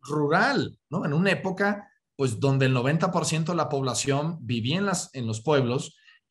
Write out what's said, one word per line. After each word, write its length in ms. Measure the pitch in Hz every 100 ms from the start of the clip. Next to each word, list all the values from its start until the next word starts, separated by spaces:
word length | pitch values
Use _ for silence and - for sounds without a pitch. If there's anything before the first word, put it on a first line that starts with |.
rural, 800 | 135 151 147 170 247 254 110 - _
¿no? 140 | 175
En 80 | 208
una 180 | 147 196
época, 600 | 170 190 185 202 208 - _ _ -
pues, 240 | 135 110
donde 260 | 135 135 131
el 60 |
noventa 380 | 131 127 160 185
por 160 | 175 156
ciento 260 | 160 160
de 40 | 170
la 120 | 147
población 680 | 143 131 113 139 139 156 165
vivía 380 | 113 117 117 175
en 80 | 202
las, 240 | 170 -
en 140 | 131 113
los 160 | 110
pueblos 540 | 156 143 120 131 - - - - _